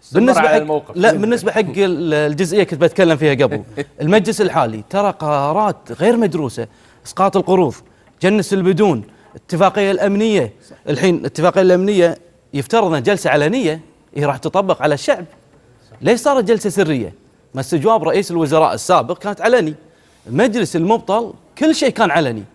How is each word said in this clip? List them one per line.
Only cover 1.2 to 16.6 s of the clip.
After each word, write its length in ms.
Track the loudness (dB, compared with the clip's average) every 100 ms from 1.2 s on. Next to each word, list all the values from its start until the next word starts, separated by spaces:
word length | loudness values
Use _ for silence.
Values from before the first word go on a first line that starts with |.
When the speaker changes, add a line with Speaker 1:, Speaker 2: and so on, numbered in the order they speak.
| 0 -2 -2
Speaker 1:
حق 80 | -2
ال-، 540 | -2 0 -2 0 -2
الجزئية 500 | 0 0 -2 -2 0
كنت 180 | 0 0
بتكلم 360 | 0 2 2 2
فيها 160 | 2 2 0
قبل. 180 | -2 -10 -12
Speaker 3:
<laughs> 240 | -12 -6
Speaker 1:
المجلس 400 | 0 2 2 -2
الحالي 420 | 0 0 -2 -4 -8
ترى 220 | -2 -2 -4
قرارات 560 | -4 -2 0 0 -2 -4 -12 -2
غير 180 | 0 2
مدروسة، 500 | 0 -2 -6 -8 -12 _ _ _ -18
إسقاط 320 | -2 0 0
القروض، 360 | 0 2 0 -4 _ _ _ _
جنس 320 | 0 0 0
البدون، 500 | 0 0 2 2 0 -6 _ _ -20
اتفاقية 560 | _ 0 2 2 -2
الأمنية. 640 | 0 0 0 0 0 -2 -6 _ -18 -6
الحين 260 | 0 2 0
الاتفاقية 460 | -2 0 0 2
الأمنية 560 | 4 4 2 2 2 0 _ _ _
يفترض 340 | -8 -2 0 0
أنها 120 | 0
جلسة 300 | 0 -2 0
علنية، 500 | 0 0 0 -2 -4 -12 _ _ -6
هي 100 | -4
راح 120 | -4
تطبق 440 | -4 -4 -2 -2
على 120 | 0
الشعب. 320 | -2 -2 -4 -4 -20 _ _ _ _ _ -6
ليش 180 | -2 0
صارت 240 | 2 0
جلسة 260 | 0 0